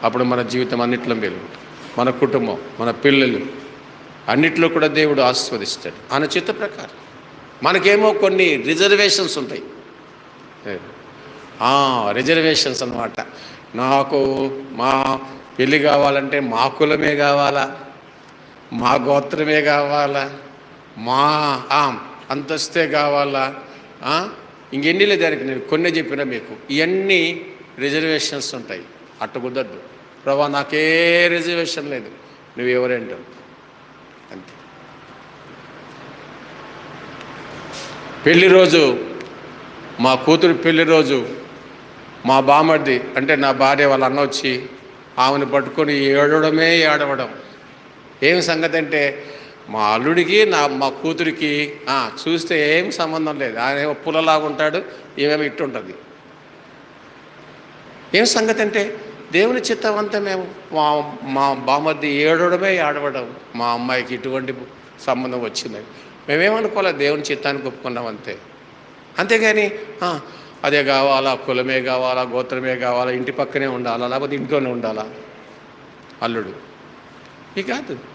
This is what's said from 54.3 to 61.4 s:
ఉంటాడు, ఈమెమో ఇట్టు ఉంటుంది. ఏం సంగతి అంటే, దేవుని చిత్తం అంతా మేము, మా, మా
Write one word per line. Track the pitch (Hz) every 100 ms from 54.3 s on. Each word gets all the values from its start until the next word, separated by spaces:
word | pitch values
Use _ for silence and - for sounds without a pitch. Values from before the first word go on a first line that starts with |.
| 156 151
ఉంటాడు, | 139 156 160 - - - -
ఈమెమో | 143 151
ఇట్టు | 147 -
ఉంటుంది. | 147 120 92 90 - - - - - - - - - - - - - - - - - - - - - 185
ఏం | 240
సంగతి | 240 220 220
అంటే, | 214 214 202 - - - -
దేవుని | 165 214 254
చిత్తం | - 226 226 208
అంతా | 208 208
మేము, | 202 190 180 - -
మా, | 156 151 151 147 -
మా | 135 135